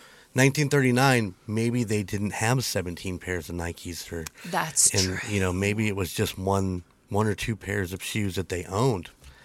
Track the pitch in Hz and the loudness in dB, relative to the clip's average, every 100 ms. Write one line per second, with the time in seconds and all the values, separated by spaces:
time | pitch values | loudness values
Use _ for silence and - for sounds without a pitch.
0 | - - - 127 135 135 143 147 131 123 | -12 -20 -6 4 4 4 2 4 4 6
1 | 135 123 104 - - 107 117 120 107 107 | 6 4 2 -6 -4 0 0 0 0 0
2 | 95 104 104 - 113 131 113 104 87 82 | -2 -2 -4 0 2 2 0 -2 -4 -6
3 | 98 90 - 90 78 87 85 82 87 82 | -6 -8 -4 -6 -4 -6 -6 -6 -10 -10
4 | - 85 80 - 170 175 160 - - 104 | -8 -8 -10 -12 -6 -4 -2 2 2 4
5 | 92 92 - 101 92 90 101 107 107 98 | 0 -2 -2 0 2 2 0 2 0 0
6 | 90 - 101 - 95 98 95 90 - _ | -2 0 -2 0 0 2 2 -2 -8 _
7 | - 101 107 95 - 107 98 104 87 92 | -4 0 0 0 -2 -4 -2 -2 -2 -4
8 | - 110 101 92 87 87 87 98 131 98 | -6 -2 -2 -2 -4 -6 -2 2 2 0
9 | - - - - | -6 -18 -20 -20